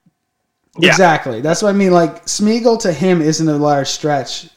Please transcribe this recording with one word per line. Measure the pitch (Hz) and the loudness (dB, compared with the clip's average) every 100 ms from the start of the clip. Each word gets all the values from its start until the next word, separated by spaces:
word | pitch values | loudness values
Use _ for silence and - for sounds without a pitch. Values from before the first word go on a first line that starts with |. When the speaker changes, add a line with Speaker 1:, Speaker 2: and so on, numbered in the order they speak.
| _ _ _ _ _ _ _ - | _ _ _ _ _ _ _ -2
Speaker 1:
Yeah. | 165 | 0
Speaker 2:
Exactly. | - 180 151 139 113 | 4 2 2 -4 -6
That's | 147 175 | -4 -2
what | 208 | 0
I | |
mean. | 196 190 | 2 2
Like, | 175 165 - - | 4 2 -4 -10
Smeagol | - 208 226 233 226 | -2 0 2 0 0
to | 202 | -2
him | 147 185 175 | 0 0 2
isn't | 151 156 160 | 2 0 0
a | 147 | 0
large | 147 143 135 | 0 0 -2
stretch, | - 151 143 120 - - | -4 -4 -4 -4 -12 -14